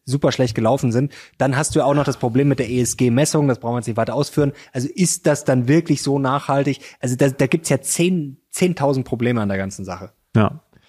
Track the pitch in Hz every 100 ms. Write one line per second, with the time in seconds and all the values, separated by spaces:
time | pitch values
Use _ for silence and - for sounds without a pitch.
0 | - 139 147 127 127 113 110 135 123 117
1 | 143 - - - 131 135 151 156 135 143
2 | 143 127 123 120 143 135 117 123 117 -
3 | 123 117 156 156 143 120 117 120 117 110
4 | - 120 143 - 143 - - 131 139 277
5 | 175 - 165 143 - 127 123 160 165 143
6 | 139 139 135 139 - 139 143 131 - -
7 | 127 127 143 131 139 165 - 139 - -
8 | 175 180 147 135 _ - 185 170 139 135
9 | 123 117 120 120 104 98 98 - 95 87
10 | 92 _ _ 110 104 156 _ _